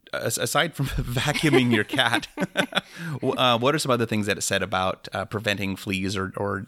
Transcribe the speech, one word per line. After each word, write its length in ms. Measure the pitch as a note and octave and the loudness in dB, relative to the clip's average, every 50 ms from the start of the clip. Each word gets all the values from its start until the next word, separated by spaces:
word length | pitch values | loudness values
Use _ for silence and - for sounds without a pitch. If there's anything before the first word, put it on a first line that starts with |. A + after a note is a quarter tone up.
| _ - - | _ -10 -8
as-, 240 | - - A#2 - - | -4 -2 -2 -2 -2
aside 360 | - - - C#3+ E3 E3+ - | -2 0 0 0 0 0 -2
from 120 | - C#3 | -4 -4
<laughs> 100 | C3+ - | -2 -2
vacuuming 760 | - B2 - A#2+ B2 A2 C#3+ - - - D#3 C#3 C3 B2+ A#2+ A#2 | -4 -4 -2 -2 -2 0 0 0 2 2 4 6 6 6 6 4
your 120 | G#2+ G#2 | 4 2
cat, 420 | - - C#4 B2+ A#2 A#2 - - - - | 2 0 0 2 2 2 0 -2 -4 -6
<laughs> 800 | - D4 - - - - - - - - - - - E3+ E3+ D3 | -6 -6 -2 0 -2 -2 0 -2 -4 -4 -4 -8 -12 -8 -8 -6
w-, 220 | - - C3 - | -2 -2 -2 0
uh, 220 | - C3 B2 A#2+ A2+ | 2 4 4 4 4
what 180 | A#2+ C3+ D3+ | 4 2 2
are 20 | D#3 | 2
some 140 | - C#3 B2 | 2 2 2
other 140 | A#2+ A#2 | 2 2
things 200 | G#2+ A2+ G#2+ G#2 | 0 0 0 0
that 120 | G2+ G2 - | 0 0 -2
it 40 | - | 0
said 220 | - G2+ G2 F#2 | 0 0 0 0
about, 420 | F#2+ F#2+ F#2 F#2 F#2 - - - - - | 0 0 0 0 0 -2 -4 -8 -8 -8
uh, 120 | G2+ F#2+ | -6 -6
preventing 520 | - - G#2 G#2+ G#2 G#2 G2 G2+ F#2+ F#2+ | -4 -6 -4 -2 -2 -2 -2 -2 -4 -4
fleas 400 | - - G#2+ G2 F#2+ F#2+ F#2+ G#2 | -4 -4 -4 -4 -2 -2 -2 -2
or, 160 | G2 F#2+ F#2+ - | -2 -4 -4 -4
or, 280 | - G#2 G2+ G2 G2 G#2 | -4 -4 -4 -4 -4 -6